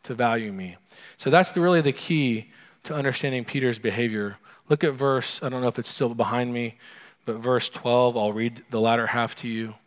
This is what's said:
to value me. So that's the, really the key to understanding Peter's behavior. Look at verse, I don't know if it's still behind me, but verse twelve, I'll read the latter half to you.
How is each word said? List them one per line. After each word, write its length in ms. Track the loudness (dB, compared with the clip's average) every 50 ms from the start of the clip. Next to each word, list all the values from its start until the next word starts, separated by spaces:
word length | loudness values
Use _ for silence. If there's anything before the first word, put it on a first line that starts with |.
| -10
to 120 | -10 -4
value 380 | 0 0 0 0 0 -4 -6 -8
me. 240 | -10 -10 -12 -12 -16 _ _ -20 -20 -20 -20 -20
So 120 | -6 0 4
that's 220 | 6 6 6 4
the, 100 | 2 2
really 200 | 4 6 6 6
the 100 | 4 2
key 600 | 0 -2 -2 0 0 2 2 2 0 -2 -4 _ -20 -20 -20 _ _ _ _
to 120 | -8 -6
understanding 500 | -2 -2 -2 -2 -2 -2 -2 -2 -4 -6
Peter's 340 | -4 -2 0 0 0 0 0
behavior. 580 | -4 -4 -2 0 -2 -2 -2 -4 -4 -6 -8 -12 _ -20 -20 -20 _ 0
Look 140 | 0 2 2
at 100 | 0 0
verse, 500 | 2 0 2 2 2 0 -4 -8 -6 -6
I 60 | -6
don't 120 | -4 0
know 60 | -2
if 100 | -2 -2
it's 120 | -2 -8 -8
still 260 | -2 -2 -2 -2 0
behind 360 | 0 -2 0 0 -2 -2 -2 -4
me, 240 | -4 -4 -6 -8 _ -20 -20 -20 -20 -20 -20 _ _ _
but 100 | -8 -8
verse 340 | -4 0 2 2 2 0 -2
twelve, 480 | -8 -4 0 2 4 6 6 4 4
I'll 160 | 2 0 0 0
read 300 | 0 -2 -2 -4 -6 -12 _
the 80 | 0 2
latter 280 | 2 4 4 2 0
half 280 | 0 0 -2 -2 -2 -6
to 100 | -10 -10
you. 280 | -8 -6 -6 -6 -8 -12 -18 _